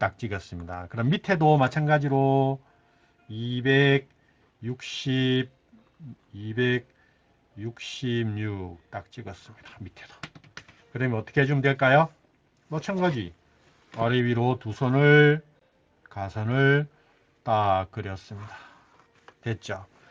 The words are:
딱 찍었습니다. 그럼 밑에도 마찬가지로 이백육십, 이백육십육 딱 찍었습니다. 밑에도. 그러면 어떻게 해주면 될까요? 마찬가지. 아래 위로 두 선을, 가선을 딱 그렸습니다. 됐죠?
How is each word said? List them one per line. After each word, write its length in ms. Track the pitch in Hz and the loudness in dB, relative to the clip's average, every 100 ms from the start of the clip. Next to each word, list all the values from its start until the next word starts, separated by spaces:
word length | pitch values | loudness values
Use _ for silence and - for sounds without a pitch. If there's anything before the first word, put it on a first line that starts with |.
딱 180 | 98 - | -4 -4
찍었습니다. 680 | 113 98 - 90 85 90 90 | -10 -10 -10 -14 -12 -14 -12
그럼 220 | 113 120 | -4 -2
밑에도 460 | 208 - 180 156 151 | -2 -2 2 4 4
마찬가지로 1040 | 127 156 151 151 143 139 135 135 135 135 _ _ _ _ _ _ - | 2 0 0 0 0 0 2 2 0 -4 _ _ _ _ _ _ -16
이백육십, 800 | 110 120 123 131 135 139 139 139 _ _ _ _ _ 113 127 - - 139 131 131 127 127 _ _ _ _ _ 143 - _ 101 107 110 123 123 - _ _ _ _ _ _ - | -10 -8 -4 2 4 6 2 -2 _ _ _ _ _ -10 -10 -12 -10 -4 0 0 0 -4 _ _ _ _ _ -20 -20 _ -14 -10 -2 0 -2 -6 _ _ _ _ _ _ -12
이백육십육 1200 | 110 113 - - 127 120 110 104 107 98 90 85 _ | -12 -12 -16 -8 -4 -2 -2 -4 -6 -6 -10 -14 _
딱 220 | 101 - | -16 -14
찍었습니다. 580 | - 101 92 - 110 - - | -18 -16 -18 -20 -20 -20 -18
밑에도. 360 | 92 - - - - - _ - - _ _ | -18 -18 -20 -20 -20 -20 _ -20 -20 _ _
그러면 280 | 120 127 110 | -4 -2 -2
어떻게 220 | - 147 | -2 0
해주면 200 | 139 143 | 2 2
될까요? 460 | 139 135 131 143 160 _ _ _ _ _ - | 2 2 6 6 4 _ _ _ _ _ -10
마찬가지. 640 | 156 - 190 180 131 87 - _ _ _ _ _ 113 | -10 -6 -2 -2 -2 -8 -12 _ _ _ _ _ -4
아래 200 | 117 123 | 0 2
위로 420 | 120 117 123 127 | 2 2 0 -2
두 140 | 110 | -6
선을, 680 | 104 127 135 147 147 147 151 - _ _ _ _ _ _ | -4 0 4 8 8 8 4 -4 _ _ _ _ _ _
가선을 800 | 101 98 110 107 131 139 143 147 _ _ _ _ _ | -12 -10 -6 -2 2 4 4 0 _ _ _ _ _
딱 420 | - 107 101 95 92 | -2 0 2 0 -2
그렸습니다. 560 | 113 98 95 - 104 107 - - _ _ _ _ _ - _ | -8 -10 -10 -14 -16 -16 -18 -20 _ _ _ _ _ -20 _
됐죠? 440 | 123 107 - 95 95 _ _ | -8 -8 -8 -12 -12 _ _